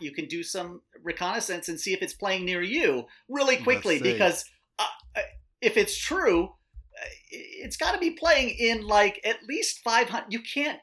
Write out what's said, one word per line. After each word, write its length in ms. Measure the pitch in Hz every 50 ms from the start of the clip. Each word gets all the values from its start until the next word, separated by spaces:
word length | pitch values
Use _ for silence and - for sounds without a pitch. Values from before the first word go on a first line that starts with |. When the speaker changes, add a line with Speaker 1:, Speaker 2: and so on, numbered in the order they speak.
Speaker 1:
you 100 | 160 139
can 160 | 139 165 156
do 160 | 139 160 170
some 380 | 165 - - 190 175 175 175 - _ _ - -
reconnaissance 680 | - 170 160 - 180 180 208 226 - - 180 170 - -
and 100 | 165 156
see 140 | - 196
if 100 | 185 185
it's 120 | 190 180 -
playing 300 | - 202 196 190 190 180
near 160 | 180 180 175
you 420 | 175 190 240 330 311 175 135 123 117 - - _ _ -
really 260 | 262 285 277 262 254
Speaker 2:
Let's 100 | 247 -
Speaker 1:
quickly, 340 | 247 254 - - 202 160 139
Speaker 2:
see. 120 | - 190 190
Speaker 1:
because, 300 | 214 202 175 170 - - - _ _ _ _ _ -
uh, 60 | 214 - - - - - -
uh, 60 | 107 - - - - - _ _ -
if 160 | - 220 -
it's 200 | 226 202 196 -
true, 480 | - - - 311 381 339 240 175 170 180 - - _ _ _ - - - _ - -
uh, 40 | - - - - _ -
it's 460 | - - - - - - - - - -
gotta 200 | 311 359 370 359
be 120 | 349 330
playing 400 | 320 - 330 339 320 277 254 233
in, 320 | 233 233 240 226 233 220 214
like, 320 | 208 214 208 208 196 196 - -
at 180 | 214 233 - 233
least 360 | 214 285 440 - - - -
five 280 | - 240 226 233 240 -
hundred. 200 | 196 226 - -
You 80 | 202 233
can't 380 | - - - 285 285 302 - -